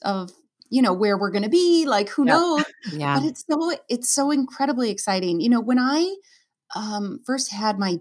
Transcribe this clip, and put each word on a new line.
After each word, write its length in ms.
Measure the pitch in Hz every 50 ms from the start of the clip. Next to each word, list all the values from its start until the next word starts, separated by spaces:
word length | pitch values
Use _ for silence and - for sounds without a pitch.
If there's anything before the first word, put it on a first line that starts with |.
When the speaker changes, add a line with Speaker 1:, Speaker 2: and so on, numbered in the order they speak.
| -
Speaker 1:
of, 260 | 202 196 190 180 180 - _ _ _ _ _ _ -
you 120 | 226 262
know, 120 | 254 202 180
where 240 | 180 214 208 202
we're 140 | 185 202 190
gonna 180 | 180 208 202 208
be, 360 | 302 359 359 349 339 330 320
like, 220 | - - 202 202
who 180 | - - - 269
Speaker 2:
Yeah. 60 | 247
Speaker 1:
knows? 320 | 311 330 349 349 311 294 302 - - _ - 202 151
Speaker 3:
Yeah. 260 | 151 147 143 139 277
Speaker 1:
But 60 | 285
it's 160 | 311 247 - - -
so, 220 | 302 302 330 349 339 - - -
it's 200 | 240 240 247 -
so 220 | - 285 277 285
incredibly 600 | 294 277 262 269 - - 277 277 269 247 247 214
exciting. 500 | 196 196 - 208 190 190 185 180 170 170
You 80 | 160 233
know, 100 | 247 233
when 180 | 214 233 247
I, 380 | 254 247 262 285 320 349 381 392 392 _ _ _ _ _ _ _ _ _ - -
um, 460 | 202 214 214 214 208 202 196 175 - -
first 260 | - 180 175 - -
had 260 | 202 202 214 214 208
my 200 | 196 196 190 175 170